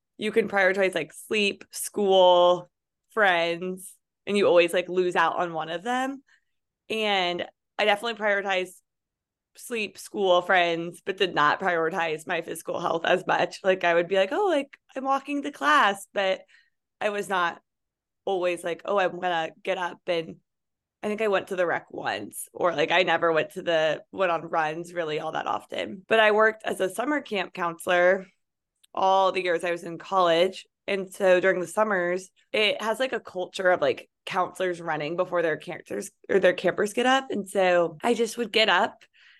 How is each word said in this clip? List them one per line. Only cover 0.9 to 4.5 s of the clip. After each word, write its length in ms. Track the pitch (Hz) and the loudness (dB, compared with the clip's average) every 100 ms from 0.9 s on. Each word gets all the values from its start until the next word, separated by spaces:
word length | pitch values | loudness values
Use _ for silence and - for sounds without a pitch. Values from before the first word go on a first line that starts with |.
like, 180 | 170 151 | -2 -6
sleep, 520 | - - 220 202 - - | -12 -6 -2 -2 -4 -12
school, 1000 | - - - 202 190 180 175 175 180 175 _ _ _ _ | -14 -10 -2 4 6 8 8 6 4 -2 _ _ _ _
friends, 880 | - 202 175 170 170 185 185 - - _ _ - | 0 2 2 0 -2 -6 -8 -12 -20 _ _ -4
and 80 | 208 | 2
you 100 | |
always, 260 | 139 | 4